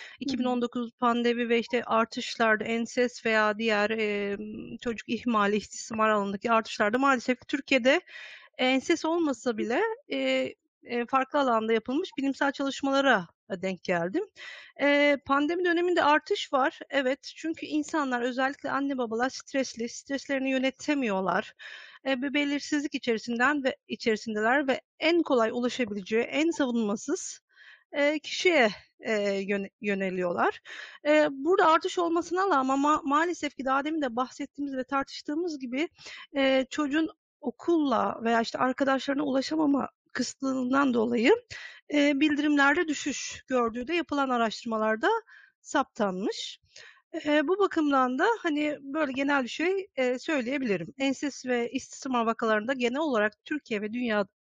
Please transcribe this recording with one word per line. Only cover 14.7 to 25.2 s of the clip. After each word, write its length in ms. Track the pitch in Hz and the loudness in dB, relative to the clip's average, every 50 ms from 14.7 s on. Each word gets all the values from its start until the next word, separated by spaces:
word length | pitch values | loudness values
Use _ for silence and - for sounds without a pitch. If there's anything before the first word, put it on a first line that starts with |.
| _ - | _ 0
E, 360 | 269 285 285 285 285 294 285 277 - | 2 2 4 4 4 4 4 2 0
pandemi 380 | - 277 277 294 294 349 381 359 | 0 2 2 2 2 0 0 2
döneminde 380 | 359 339 339 349 359 359 330 - | 2 2 2 2 2 2 4 4
artış 500 | 285 294 302 - - 415 403 - - - | 6 4 4 2 0 -2 -4 -2 -2 0
var. 280 | 269 254 311 - - - - | 0 2 0 -2 -6 -10 -4
Evet, 420 | - 277 269 254 277 - - - - | -2 0 0 0 -2 -2 -6 -12 -14
çünkü 300 | - - 320 320 - - | -8 -6 -6 -6 -6 -6
insanlar, 560 | - 285 302 294 - - 320 285 262 254 240 240 | -4 -2 -4 -2 -2 -2 -2 0 0 0 -2 -2
özellikle 480 | 254 247 247 262 269 277 - - 269 | -2 0 0 -2 -2 -2 -4 -6 -4
anne 280 | 262 262 277 277 285 254 | -2 -2 -2 -2 -2 -2
babalar 320 | 247 226 226 226 247 262 | -4 -4 -2 -2 -2 -2
stresli, 580 | - - - - - 277 262 - - 226 226 233 | -4 -6 -12 -4 -2 -2 -2 -2 -4 -8 -8 -8
streslerini 600 | - - - - 277 262 - - 277 269 262 269 | -8 -12 -10 -8 -8 -6 -4 -4 -4 -2 -2 0
yönetemiyorlar. 1040 | 262 262 254 269 254 - - - 302 285 262 220 202 190 190 180 175 190 220 - - - - - - - - - - - - | 0 0 0 -2 -2 -4 -4 -2 0 0 0 0 0 0 0 0 0 -2 -2 -4 -10 -18 -18 -18 -18 -18 -18 -20 -20 -8 -4
E, 160 | 269 269 247 254 | -2 -2 -2 -2
bir 120 | 285 254 | -2 0
belirsizlik 600 | 294 285 285 285 277 - - 311 294 277 311 - | 0 0 0 -2 -4 -2 -2 -2 -2 -2 -2 -6
içerisinden 720 | 262 - - 226 214 - - 240 233 247 269 302 294 254 | -4 -2 -2 -2 -2 -2 -4 -2 0 2 2 2 2 0
ve 120 | 262 - - _ - | -2 -4 -4 _ -10
içerisindeler 800 | 185 - - 233 220 208 - 233 214 208 214 226 254 285 302 262 | -10 -2 0 0 0 0 -2 -4 -2 0 2 4 4 4 4 2
ve 120 | 254 - - _ _ - | 0 -2 -4 _ _ -2
en 220 | - 311 339 339 | 0 2 4 4